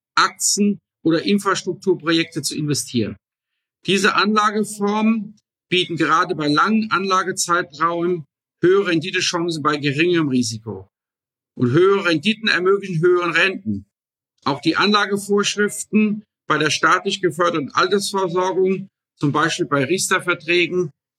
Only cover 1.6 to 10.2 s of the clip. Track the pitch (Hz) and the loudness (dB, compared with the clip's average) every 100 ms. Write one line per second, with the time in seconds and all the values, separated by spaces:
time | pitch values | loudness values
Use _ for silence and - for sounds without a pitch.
1.6 | - 170 190 175 151 165 160 165 143 - | -4 -4 -2 -2 0 0 0 -4 -6 -4
2.6 | 147 139 - 123 98 98 _ _ _ _ | -4 -4 -2 -2 -4 -6 _ _ _ _
3.6 | _ _ - 190 196 - 196 214 208 214 | _ _ -2 0 0 0 0 2 0 0
4.6 | 208 208 202 214 220 226 208 - _ _ | -4 -4 -2 0 0 0 -6 -16 _ _
5.6 | _ 180 175 165 151 160 175 156 147 151 | _ -2 -2 -2 2 2 0 -2 0 2
6.6 | 180 220 220 170 196 185 180 - - 175 | 2 0 0 -2 0 0 -2 -4 0 0
7.6 | - 147 165 170 175 180 143 _ _ _ | -2 -4 -2 0 -2 -2 -6 _ _ _
8.6 | 175 196 196 165 147 185 - 175 175 160 | 2 4 2 -2 -2 -4 -2 -2 -4 -2
9.6 | 147 147 143 135 175 170 | -2 0 -2 0 2 2